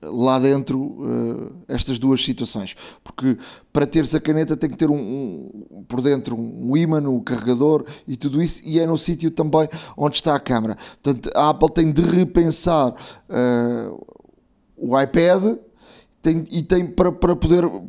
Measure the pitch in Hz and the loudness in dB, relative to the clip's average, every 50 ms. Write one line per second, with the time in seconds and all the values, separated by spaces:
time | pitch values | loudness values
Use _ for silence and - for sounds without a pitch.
0 | - 78 87 120 120 131 131 131 127 135 139 139 131 - 127 131 135 147 - - | -12 -8 -4 0 2 2 2 4 4 4 2 2 0 -4 -4 -4 -4 -6 -8 -10
1 | 143 120 120 120 117 117 117 120 117 117 - 175 - _ - 123 - - 131 117 | -8 -6 -4 -4 -4 -4 -6 -8 -10 -12 -14 -20 -14 _ -6 -6 -4 -4 -4 -2
2 | 117 135 135 123 - - 127 110 123 107 - 113 98 92 - - - - - - | 2 2 2 2 2 -2 -4 -4 -4 -6 -6 -6 -8 -10 -14 -16 -18 -20 -20 -20
3 | _ - - - 127 131 123 117 - - - - _ _ _ 147 143 139 - 160 | _ -18 -14 -4 0 0 0 -2 -4 -18 -20 -20 _ _ _ -2 -2 0 0 0
4 | 151 131 160 156 - 151 156 156 160 139 156 - - 151 127 - 165 151 147 147 | 0 0 -2 -2 0 0 0 0 0 -2 -2 -2 -2 -6 -2 0 0 0 0 0
5 | 127 98 123 139 139 117 90 76 67 - - 104 107 _ - 92 98 _ - 123 | -2 -6 -8 -8 -8 -8 -10 -12 -14 -16 -18 -18 -20 _ -20 -20 -16 _ -4 0
6 | 123 143 143 131 127 - 117 113 117 113 - 117 120 120 131 151 170 160 156 151 | 2 2 2 2 0 -4 -6 -6 -6 -8 -8 -8 -4 0 2 2 4 4 2 2
7 | 147 139 131 120 104 - 123 117 104 120 123 120 135 151 156 151 131 - - - | 2 0 0 -2 0 -2 -4 -2 0 0 2 2 4 4 4 2 0 -4 -14 -18
8 | - - 127 120 - 143 131 147 170 156 - - - - 156 165 165 165 165 156 | -10 -10 -10 -4 -4 -2 0 0 0 0 -2 -4 -4 -2 0 0 2 2 0 0
9 | - - 170 156 160 160 160 - 160 151 143 160 156 156 160 160 - - - - | 0 -2 -2 -2 -2 -4 0 0 -2 2 4 2 2 2 -2 -12 -16 -16 -8 -2
10 | 143 151 147 - - 165 147 139 - - 127 117 110 110 104 - - - - _ | -2 0 0 0 0 0 0 0 0 0 -2 0 0 -2 -4 -6 -10 -20 -20 _
11 | _ 143 143 120 - - - - 143 151 151 156 - 156 156 - 165 160 151 139 | _ -2 -2 -2 -4 -4 0 2 2 2 4 4 2 2 4 2 2 2 2 2
12 | 170 170 165 180 180 165 - 170 170 165 147 - - 180 170 156 139 123 113 - | 2 2 4 2 2 2 2 2 2 2 2 0 0 2 2 2 2 0 -2 -4
13 | - - - - _ _ 190 123 123 123 123 120 120 120 120 117 113 101 - - | -14 -18 -18 -20 _ _ -2 0 0 2 2 2 0 0 -2 -4 -6 -10 -12 -14
14 | - - - - - _ _ _ _ _ _ _ _ _ _ - - 120 120 135 | -16 -20 -20 -20 -20 _ _ _ _ _ _ _ _ _ _ -10 -4 0 2 2
15 | 139 135 - 170 165 175 180 190 185 214 226 220 - - _ _ _ - - - | 2 2 2 4 4 6 4 4 4 0 0 -2 -6 -20 _ _ _ -20 -20 -20
16 | - _ _ _ - 165 160 165 160 - - 175 151 - 190 180 180 175 - - | -20 _ _ _ 0 0 0 0 -2 -4 -4 -6 0 2 2 2 2 0 0 2
17 | 185 180 160 - - 175 175 - - 160 170 180 170 170 95 98 87 | 2 2 2 2 2 2 2 2 4 4 4 4 4 2 -2 -6 -12